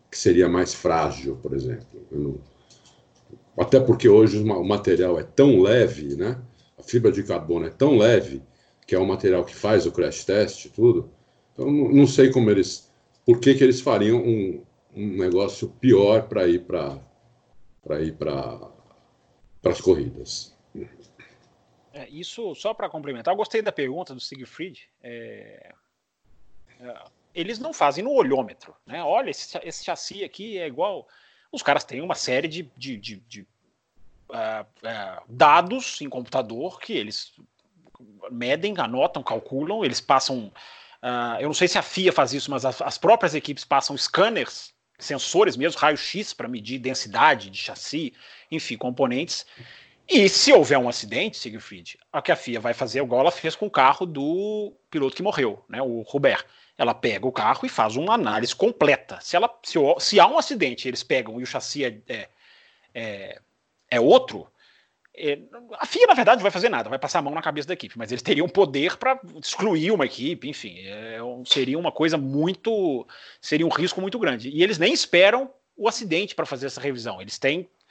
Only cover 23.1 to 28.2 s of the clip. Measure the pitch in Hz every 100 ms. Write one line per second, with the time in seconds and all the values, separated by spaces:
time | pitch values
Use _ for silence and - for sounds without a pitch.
23.1 | 123 113 202 214 226 208 - 135 151 -
24.1 | 127 - 135 120 - 180 127 - _ 120
25.1 | 117 113 104 107 104 - _ _ _ _
26.1 | _ _ - - - - _ 123 113 -
27.1 | _ _ - 175 220 302 - 147 143 233
28.1 | 277